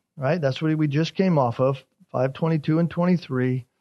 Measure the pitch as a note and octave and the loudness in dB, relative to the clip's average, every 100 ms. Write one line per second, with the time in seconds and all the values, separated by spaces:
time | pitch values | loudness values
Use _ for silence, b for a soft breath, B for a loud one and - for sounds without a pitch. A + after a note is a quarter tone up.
0 | _ - C3 F3 C#3+ C3 D#3+ D#3 D3+ C#3 | _ -6 -2 0 0 -2 -2 0 0 0
1 | E3 - F#3+ D#3+ B2 A#2 C3 C3+ - _ | -2 0 2 4 2 2 0 0 -8 _
2 | _ B2+ C3 C3+ E3 D#3+ C#3+ D#3 E3+ - | _ -2 -2 -2 -2 0 0 0 0 0
3 | F3 F3+ - B2+ B2+ B2+ A#2+ _ | 0 0 0 -2 0 -2 -6 _